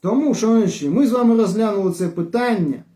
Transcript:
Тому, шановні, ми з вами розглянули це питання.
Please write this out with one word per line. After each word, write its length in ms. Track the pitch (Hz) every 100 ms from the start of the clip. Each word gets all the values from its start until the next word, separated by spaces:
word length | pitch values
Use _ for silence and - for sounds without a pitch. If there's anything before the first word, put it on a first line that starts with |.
Тому, 320 | 180 240 302
шановні, 540 | 214 220 226 196 - 143
ми 180 | 190 277
з 60 |
вами 240 | 247 233 226
розглянули 560 | 208 190 220 202 190
це 160 | 175 175
питання. 760 | 175 170 240 247 214 160 123 -